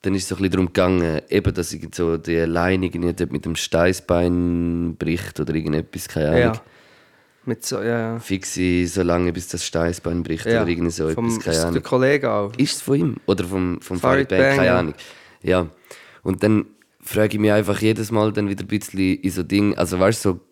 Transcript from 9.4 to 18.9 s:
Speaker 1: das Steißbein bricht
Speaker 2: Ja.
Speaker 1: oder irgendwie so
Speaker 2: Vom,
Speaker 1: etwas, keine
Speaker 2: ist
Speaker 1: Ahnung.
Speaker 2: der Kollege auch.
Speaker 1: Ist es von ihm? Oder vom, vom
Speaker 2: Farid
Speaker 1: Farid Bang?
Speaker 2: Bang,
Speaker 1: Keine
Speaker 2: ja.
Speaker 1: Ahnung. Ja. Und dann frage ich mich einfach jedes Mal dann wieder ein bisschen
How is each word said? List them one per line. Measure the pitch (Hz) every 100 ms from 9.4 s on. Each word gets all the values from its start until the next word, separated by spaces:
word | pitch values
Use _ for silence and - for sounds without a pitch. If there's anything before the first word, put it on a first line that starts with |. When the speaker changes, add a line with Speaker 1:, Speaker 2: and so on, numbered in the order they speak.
| 87
Speaker 1:
das | 87 -
Steißbein | 82 85 90 85 85
bricht | 82 82 110
Speaker 2:
Ja. | 117
Speaker 1:
oder | 95
irgendwie | 85 85
so | 85 80
Speaker 2:
Vom, | 80 117
Speaker 1:
etwas, | 113
keine | 98 82
Speaker 2:
ist |
Speaker 1:
Ahnung. | 85
Speaker 2:
der | 107
Kollege | - 127 127 143 131
auch. | 107 101 117
Speaker 1:
Ist | 147 -
es |
von | - 139
ihm? | 165 - -
Oder | 92 90
vom, | 95 90 87
vom | - 90
Speaker 2:
Farid |
Speaker 1:
Farid | 127 135 135
Bang? | 92
Speaker 2:
Bang, | 135 139
Speaker 1:
Keine | 92
Speaker 2:
ja. | 90
Speaker 1:
Ahnung. | 82 73 - - - _
Ja. | - 92 82 - _ - - -
Und | - 95
dann | 107 107 - _ _ _
frage | - 104 107 107
ich |
mich | 107
einfach | 107 104 101
jedes | 110 110 107
Mal | 110 107
dann | 104 101
wieder | 98
ein | 107
bisschen | 104 -